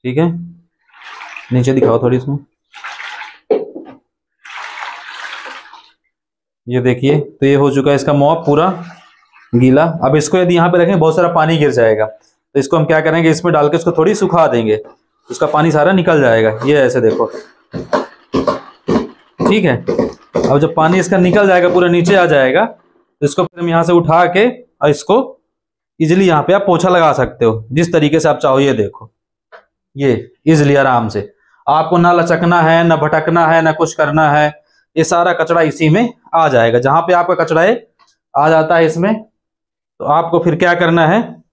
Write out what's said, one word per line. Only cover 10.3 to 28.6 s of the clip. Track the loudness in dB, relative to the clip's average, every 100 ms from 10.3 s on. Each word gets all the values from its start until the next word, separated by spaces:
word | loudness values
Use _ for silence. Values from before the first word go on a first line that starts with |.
| 0
यदि | 2
यहाँ | 2 2
पे | 2
रखें | 2 2
बहुत | 2
सारा | 2 0
पानी | 0 0 2
गिर | 0
जाएगा, | 2 2 2
तो | -2 -6 _ _ _ -4
इसको | 0 -2
हम |
क्या | 2 0
करेंगे, | 0 0 0
इसमें | 0 0
डाल | 0 0
के | 0
इसको | -2
थोड़ी | 0 0
सुखा | 0 0 2 2
देंगे, | 0 0 -2 -4 _ _ _ _
उसका | -4 -2
पानी | 0 2
सारा | 2 2
निकल | 2 2 2
जाएगा। | 2 2 0 -2
ये | 0 2
ऐसे | 2 2
देखो, | 0 0 -4 -6 -20 _ _ -16 -6 -6 -6 -18 _ -4 -4 -6 -12 _ -4 -4 -4 -16 _ -10
ठीक | -2 0
है। | 0 -2 -4 -4 -6 -8 _ -6
अब | 0 0
जब | 0
पानी | 0 0 0
इसका | 0 0
निकल | 2 2 2
जाएगा, | 2 2
पूरा | 2 2
नीचे | 2 2
आ | 2 4
जाएगा, | 2 2 0
तो | -2 -6 _ _ _ _
इसको | -4 -2
फिर | -6 -4
हम | -2
यहाँ | 0
से | 2
उठा | 2 2 2 2
के | 2 0
और | -2 -20 _ -2
इसको | -2 0 -2 -2 -14 _ _ _ _ _ _
ईजीली | 0 2 2
यहाँ | 2
पे | 2
आप | 0
पोछा | 0 0 2
लगा | 2 2
सकते | 0 -4 0
हो | -2 -2 -6
जिस | -4 0
तरीके | 0 0 0
से | 0
आप | 0
चाहो। | 0
ये | 2